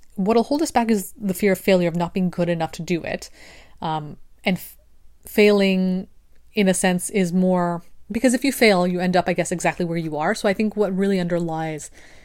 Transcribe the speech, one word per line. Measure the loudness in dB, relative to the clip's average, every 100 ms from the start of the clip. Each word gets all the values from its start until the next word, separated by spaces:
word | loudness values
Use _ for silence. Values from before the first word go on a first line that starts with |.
| -14 -4
what'll | 0 2
hold | 2 0
us | 0
back | 0 2
is | 0 -2 -8
the | -6
fear | 0 0
of | 2
failure, | 2 2 2
of | 0
not | -4
being | -2 -2
good | -2 -2
enough | -2 -4
to | -6
do | -4 -4
it. | -4 -8 -10 -20 -20 -20 -20 -10
Um, | -6 -6 -8 -16 -20 -6
and | -4 -2
f-, | -6 -20 _ -20 -20 -20
failing, | -4 4 4 6 2 2 0 -2 -6 -20 _ -20 -8
in | 0 2
a |
sense, | 2 2 0 -2
is | -2 0
more, | 2 2 2 0 -4 -10 -20 -8
because | 0 2
if | 2
you | 0
fail, | 4 4 6 2
you | 0
end | 2 2
up, | 2
I |
guess, | -2 -2
exactly | -2 -2 -2 -4
where | -4
you | -4 -2
are. | -2
So | 0 0
I |
think | 0 0 0
what | -2
really | 0 0 0
underlies | 0 -2 -2 -4 -6 -8 -12 -20 -20 -20